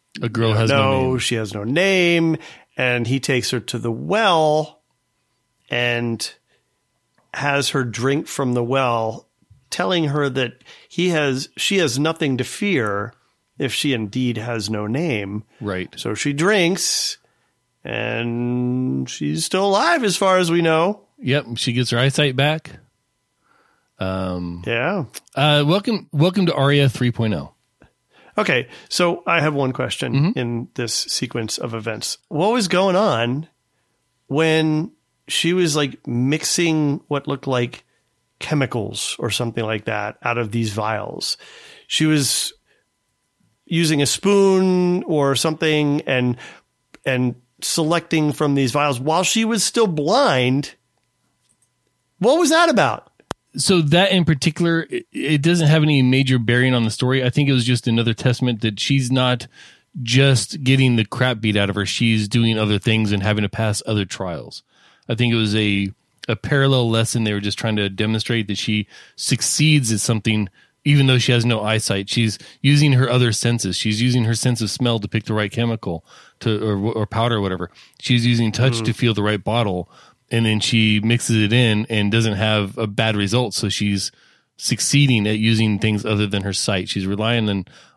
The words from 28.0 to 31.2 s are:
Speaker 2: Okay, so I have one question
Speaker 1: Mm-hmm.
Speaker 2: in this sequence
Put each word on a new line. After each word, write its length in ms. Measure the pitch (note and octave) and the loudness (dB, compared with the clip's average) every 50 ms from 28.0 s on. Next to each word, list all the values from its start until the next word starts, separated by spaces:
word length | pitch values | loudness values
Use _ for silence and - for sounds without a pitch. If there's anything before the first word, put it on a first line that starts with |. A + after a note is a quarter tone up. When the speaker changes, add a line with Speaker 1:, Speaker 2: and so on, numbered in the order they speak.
| _ _ _ _ - - - | _ _ _ _ -20 -8 -4
Speaker 2:
Okay, 320 | - - - C#3+ B2 B2+ - - - - - | -2 0 0 0 0 -2 -4 -10 -20 -14 -6
so 340 | - - F3 F3 E3+ - - | -2 0 0 0 0 -2 -2
I 140 | - E3+ E3+ | 0 0 2
have 140 | D3+ D#3 D3 | 2 0 0
one 180 | C#3 C3+ C3 B2+ | 0 0 -2 -2
question 420 | - B2+ - - - C#3 B2 A#2+ | -2 -4 -6 -6 -6 -4 -2 0
Speaker 1:
Mm-hmm. 240 | C#3 D3 F#3 A#3+ C#3 | 2 2 2 0 0
Speaker 2:
in 300 | B2 A#2+ A#2+ A#2 B2+ - - | -2 -2 -2 -4 -6 -8 -6
this 200 | - A#2+ A2 - | -6 -6 -4 -4
sequence 640 | - - - - - | -6 -6 -6 -6 -6